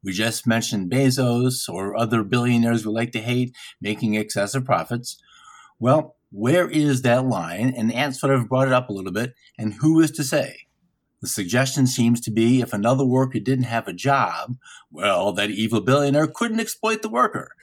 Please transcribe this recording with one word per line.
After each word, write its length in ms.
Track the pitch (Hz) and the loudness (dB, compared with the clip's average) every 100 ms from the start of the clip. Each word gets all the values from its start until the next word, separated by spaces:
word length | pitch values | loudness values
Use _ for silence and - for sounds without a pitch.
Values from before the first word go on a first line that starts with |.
We 80 | 98 | -8
just 340 | 92 113 - 117 | -2 -2 -2 0
mentioned 460 | 113 - 104 90 | 0 0 -4 -2
Bezos 800 | 127 135 127 123 120 127 123 - | 2 2 2 0 2 0 -2 -6
or 260 | 90 98 110 | -6 -6 -2
other 280 | 113 117 | 0 0
billionaires 600 | 101 120 123 120 117 117 107 | 0 0 2 2 2 0 -2
we 60 | |
like 220 | 110 117 | -4 -4
to 80 | 110 | -4
hate 340 | 113 123 123 - - - | -4 -2 -2 -6 -20 -10
making 340 | 101 107 113 107 | -6 -2 -2 -2
excessive 500 | 104 104 101 135 127 | -2 -4 -2 -2 0
profits. 520 | 90 80 117 - - _ - - - - - | -2 -2 -6 -8 -16 _ -20 -20 -20 -20 -2
Well, 400 | 117 156 - _ _ | 2 2 2 _ _
where 380 | 98 120 175 170 | -4 2 2 2
is 320 | 156 147 127 | 2 2 2
that 220 | 127 123 131 | 2 2 2
line? 480 | 95 82 90 127 123 | -2 -4 -4 -4 -2
And 180 | 110 | -2
Ant 220 | 117 147 135 | -2 -4 -2
sort 160 | 139 | 0
of 160 | 135 110 | 0 2
brought 180 | 131 131 | 0 2
it 60 | |
up 160 | 127 127 | 2 0
a 40 | |
little 200 | 98 95 | -8 -6
bit. 200 | 101 127 _ _ - | -4 -6 _ _ -8
And 180 | 107 - | -6 0
who 260 | 156 160 | 4 4
is 100 | 156 | 4
to 120 | - 135 | 0 -2
say? 420 | 151 - - - _ _ _ _ - | -2 -2 -10 -20 _ _ _ _ -14
The 60 | - | -8
suggestion 580 | - 90 123 131 143 127 | -6 -2 0 0 2 2
seems 360 | - 117 117 | 4 2 2
to 100 | - | 0
be 300 | 107 117 127 | 2 4 4
if 100 | 117 | 2
another 340 | 101 113 131 131 | 0 2 2 2
worker 340 | 131 131 113 | 2 2 -2
didn't 260 | 127 131 113 | -2 -2 0
have 240 | 117 - | -2 -4
a 40 | |
job, 640 | 87 139 139 98 - 127 127 - - _ | -4 0 2 0 -4 -10 -12 -14 -20 _
well, 440 | 78 101 90 98 | -4 0 2 0
that 160 | 92 104 | -2 -4
evil 320 | 95 110 110 | -2 0 0
billionaire 460 | 92 143 139 143 156 | 2 2 4 2 0
couldn't 340 | - 233 220 | -2 -2 -2
exploit 400 | - - 220 220 | -4 -4 -2 -2
the 80 | 220 | -2
worker. 400 | 233 - - - _ | 0 0 -2 -12 _